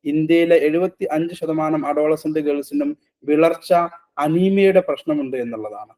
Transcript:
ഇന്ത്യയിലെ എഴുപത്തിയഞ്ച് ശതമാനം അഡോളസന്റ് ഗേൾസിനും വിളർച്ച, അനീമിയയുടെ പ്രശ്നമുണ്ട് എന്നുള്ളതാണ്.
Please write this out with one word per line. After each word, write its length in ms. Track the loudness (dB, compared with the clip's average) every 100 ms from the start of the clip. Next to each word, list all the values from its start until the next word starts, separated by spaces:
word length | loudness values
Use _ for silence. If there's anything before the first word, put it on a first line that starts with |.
| -2
ഇന്ത്യയിലെ 500 | -2 2 2 4 2
എഴുപത്തിയഞ്ച് 800 | 2 0 -2 _ -6 -4 -4 -6
ശതമാനം 520 | -4 -2 -2 -2 -2
അഡോളസന്റ് 520 | 0 0 0 -2 -2
ഗേൾസിനും 580 | -2 -4 -4 -4 -4 -6 _ _
വിളർച്ച, 500 | 0 2 2 0 0 0 0 -8 _ -4
അനീമിയയുടെ 640 | 0 2 2 4 4 4
പ്രശ്നമുണ്ട് 580 | 2 -6 -4 -4 -4 -6
എന്നുള്ളതാണ്. 560 | -6 -8 -10 -12 -18